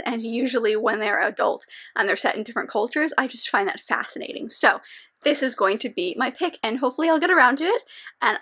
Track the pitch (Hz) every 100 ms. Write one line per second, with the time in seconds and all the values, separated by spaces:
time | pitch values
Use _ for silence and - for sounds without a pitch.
0 | - 233 226 233 262 240 220 214 226 208
1 | 214 202 - 208 - - - - - -
2 | 202 - 247 - 214 226 190 220 226 302
3 | 302 - 269 233 - 226 392 - - -
4 | - - - - - - 226 - - -
5 | - _ 294 294 262 254 190 214 247 -
6 | 180 196 254 254 349 - 226 240 262 262
7 | 330 320 349 359 254 277 330 466 - -
8 | - - 226 214